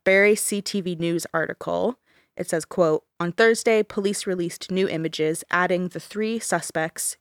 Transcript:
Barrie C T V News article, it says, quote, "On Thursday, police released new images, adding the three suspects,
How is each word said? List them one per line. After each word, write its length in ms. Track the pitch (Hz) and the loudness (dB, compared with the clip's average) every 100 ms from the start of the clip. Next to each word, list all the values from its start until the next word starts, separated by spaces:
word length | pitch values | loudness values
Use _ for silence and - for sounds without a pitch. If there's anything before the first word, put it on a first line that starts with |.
Barrie 320 | - 190 208 208 | 4 6 6 4
C 260 | - 202 | 0 -4
T 200 | - 202 | -4 -4
V 140 | 180 165 | -4 -2
News 300 | 170 170 - | -2 -2 -2
article, 640 | 165 156 - - 170 196 262 _ _ _ - | -4 -4 -6 -4 -2 -2 -4 _ _ _ -12
it 120 | 180 | -4
says, 160 | 170 - | -4 -4
quote, 380 | - 165 156 _ - | 0 2 2 _ -8
"On 120 | 175 | -4
Thursday, 500 | 175 226 226 240 220 | 4 4 4 2 2
police 440 | 208 - 202 202 - | 2 -2 -2 -2 -4
released 420 | 180 170 - - | -2 -4 -6 -4
new 160 | 185 190 | -2 0
images, 560 | 160 160 160 156 165 - | 0 -4 -2 -2 -2 -2
adding 380 | 175 180 180 180 | 0 2 0 -2
the 100 | 160 | -6
three 400 | - 208 214 226 | -10 -4 -2 -2
suspects, 800 | - 170 - 165 160 - - - | -2 -2 -2 -4 -4 -4 -8 -8